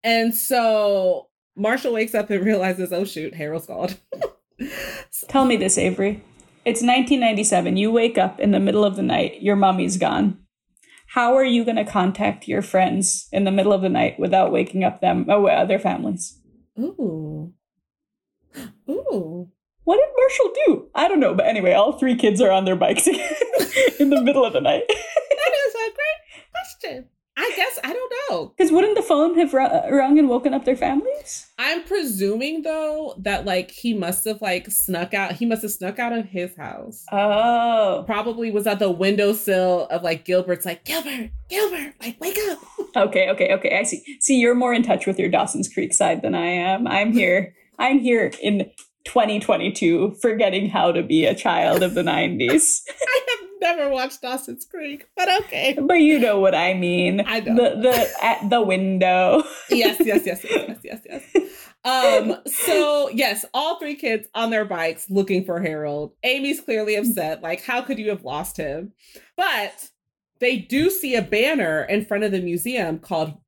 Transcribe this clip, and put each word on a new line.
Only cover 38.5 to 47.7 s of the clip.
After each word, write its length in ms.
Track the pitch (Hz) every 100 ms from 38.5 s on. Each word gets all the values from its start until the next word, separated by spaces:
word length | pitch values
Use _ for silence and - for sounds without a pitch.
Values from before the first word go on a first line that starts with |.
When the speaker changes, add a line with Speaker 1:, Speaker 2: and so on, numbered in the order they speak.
Speaker 1:
was 160 | 208 208
at 120 | 202
the 120 | 202
windowsill 960 | 170 190 202 202 214 - 185 185 175 -
of, 140 | 165
like, 220 | 170 160 -
Gilbert's, 400 | 180 180 175 185
like, 180 | 170 -
"Gilbert, 460 | 320 285 262 220 - -
Gilbert, 440 | 370 415 339 285 -
like, 180 | 233 240
wake 180 | 330 392 415
up." 100 | 302 - - - -
Speaker 2:
Okay, 340 | 190 185 185
okay, 240 | 190 185
okay. 240 | 190 185 180
I 40 |
see. 200 | 226 - - 269
See, 200 | - 262
you're 140 | 240
more 200 | 247 247
in 100 | 240
touch 240 | 233 185 -
with 100 | 190
your 120 | 180
Dawson's 440 | 175 - - -
Creek 200 | - -
side 280 | - 175 165
than 140 | - 175
I 120 | 170
am. 380 | 180 180 190 240
I'm 280 | 196 214
here. 420 | 226 180 180 185 _
<laughs> 140 | _